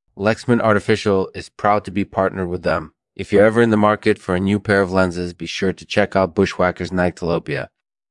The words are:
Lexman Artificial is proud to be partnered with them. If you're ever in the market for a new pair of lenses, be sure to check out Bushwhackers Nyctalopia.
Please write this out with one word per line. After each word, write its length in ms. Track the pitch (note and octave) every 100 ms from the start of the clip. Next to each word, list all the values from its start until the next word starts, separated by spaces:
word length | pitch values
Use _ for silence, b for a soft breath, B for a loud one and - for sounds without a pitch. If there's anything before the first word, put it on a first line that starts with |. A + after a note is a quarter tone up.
| _ -
Lexman 420 | G2+ A2+ - A#2
Artificial 680 | A2 G2+ - G#2+ G#2+ F#2+ F#2
is 160 | - -
proud 360 | - G#2 G#2
to 80 | G2
be 120 | F#2
partnered 440 | F#2+ G2 F#2+ F#2+ F2+
with 160 | F2+
them. 280 | E2+ E2+ D#2 _ _
If 180 | - F#2+
you're 120 | G2
ever 180 | G#2+ A2+
in 80 | A#2
the 60 | G#2+
market 420 | G#2 G#2 A2 G2+
for 160 | -
a 60 | F2+
new 180 | G2 G2+
pair 220 | G#2+ G2
of 80 | F#2
lenses, 420 | F#2 F#2 F2 F2
be 140 | E2+ E2+
sure 260 | - F#2+
to 140 | F2 -
check 300 | G#2 G2 F#2+
out 180 | F#2
Bushwhackers 560 | F2+ F#2+ - F2+ - F2
Nyctalopia. 760 | F#2 F2+ - E2+ E2+ D#2 C#2 - _ _ _ _